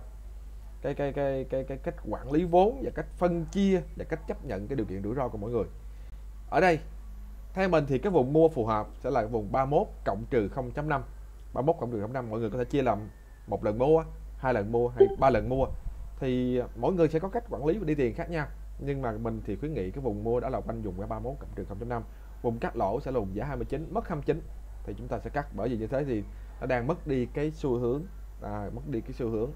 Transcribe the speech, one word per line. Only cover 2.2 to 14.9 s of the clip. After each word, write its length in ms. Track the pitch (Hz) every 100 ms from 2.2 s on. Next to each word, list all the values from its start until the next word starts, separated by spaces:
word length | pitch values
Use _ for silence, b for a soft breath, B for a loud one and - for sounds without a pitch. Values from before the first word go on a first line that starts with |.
| 123
lý 120 | 151
vốn 360 | 175 175 202 -
và 60 | 123
cách 120 | - 156 -
phân 280 | 180 170
chia 380 | 156 196 196 185 - -
và 80 |
cách 240 | 170 160 -
chấp 160 | 156
nhận 240 | 139 98 104
cái 80 | 135
điều 100 | 95
kiện 160 | 95
rủi 120 | 101
ro 140 | 127 123
của 100 | 110
mỗi 120 | 104
người. 140 | 117 90 - b b b b b - -
Ở 100 | 139
đây, 180 | 180 156 - - - - - - -
theo 140 | 190 190
mình 160 | 165 139
thì 100 | 131
cái 140 | 202
vùng 200 | 170 127
mua 160 | 156 160
phù 180 | 156 110
hợp 200 | 107 107 -
sẽ 80 | 127
là 120 | 131
vùng 300 | 107 117 104
ba 120 | 131
mốt 220 | 135 156 214 -
cộng 200 | - 101 117
trừ 180 | 123 98
không 220 | 135 123
chấm 180 | 120 151
năm. 140 | 139 - - - - -
Ba 100 | 113
mốt 140 | 135 -
cộng 100 | 120
trừ 100 | 113
không 80 | 107
chấm 40 |
năm, 180 | 131 117
mọi 100 | 110
người 100 | 113
có 80 | 123
thể 60 |
chia 180 | 120 143
làm 160 | 127 104 107 - b b -
một 180 | 101
lần 140 | 107 110
mua, 260 | 135 160 160 - - -
hai 160 | 131
lần 180 | 120 101
mua 160 | 117
hay 180 | 120